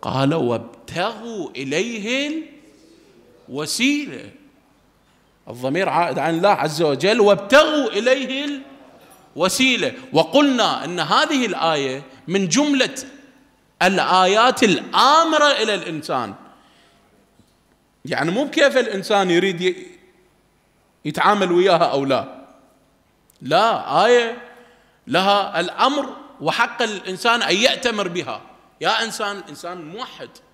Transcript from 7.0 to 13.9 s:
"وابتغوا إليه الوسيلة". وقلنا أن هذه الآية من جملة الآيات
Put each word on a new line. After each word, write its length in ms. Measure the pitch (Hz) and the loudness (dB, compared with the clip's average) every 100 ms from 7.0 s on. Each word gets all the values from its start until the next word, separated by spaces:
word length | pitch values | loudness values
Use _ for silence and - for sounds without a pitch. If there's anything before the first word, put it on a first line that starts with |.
| 175 233 | 0 4
"وابتغوا 680 | 202 196 - 269 311 302 240 | 6 4 6 6 6 2 0
إليه 760 | 185 240 269 254 269 294 285 269 - - - - - _ - | 0 0 0 0 -6 -6 -8 -14 -20 -20 -20 -20 -20 _ -4
الوسيلة". 580 | 180 - 262 240 151 - - | -2 2 2 2 -2 -6 -2
وقلنا 720 | 151 160 277 294 247 196 160 | 0 2 4 4 2 0 0
أن 160 | 151 175 | -6 -6
هذه 460 | 151 220 302 294 240 | 0 2 2 0 -2
الآية 560 | 165 156 151 135 131 147 - - | 0 0 0 -2 -6 -12 -20 -4
من 200 | 190 190 | -2 0
جملة 460 | 170 294 277 233 - - - - _ _ _ _ _ | 0 2 2 0 -4 -16 -20 -20 _ _ _ _ _
الآيات 800 | 180 | 2